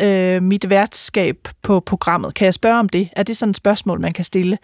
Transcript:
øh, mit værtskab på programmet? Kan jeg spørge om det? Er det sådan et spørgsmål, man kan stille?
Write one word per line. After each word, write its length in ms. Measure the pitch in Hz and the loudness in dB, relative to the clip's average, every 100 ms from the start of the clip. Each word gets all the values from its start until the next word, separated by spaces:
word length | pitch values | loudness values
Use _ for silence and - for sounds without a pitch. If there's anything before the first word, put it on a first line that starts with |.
øh, 420 | 202 190 185 185 | 0 2 2 2
mit 280 | 185 202 190 | 2 0 2
værtskab 800 | 196 208 - - 214 175 - - - | 2 2 -2 -4 -2 -2 -4 -10 -10
på 180 | - 190 | 0 0
programmet? 540 | - 185 - 175 87 | 0 -4 -2 -2 -2
Kan 100 | - | 0
jeg 100 | 190 | 2
spørge 240 | - 220 233 | 2 2 2
om 100 | 208 | 2
det? 200 | 175 190 - | 0 -2 -4
Er 60 | |
det 140 | 202 226 | -4 -2
sådan 140 | 214 | -2
et 60 | 190 | 0
spørgsmål, 440 | 202 202 196 170 | 0 0 -2 -4
man 120 | 165 | -4
kan 120 | 165 | -4
stille? 340 | 170 190 180 208 | -2 0 0 -2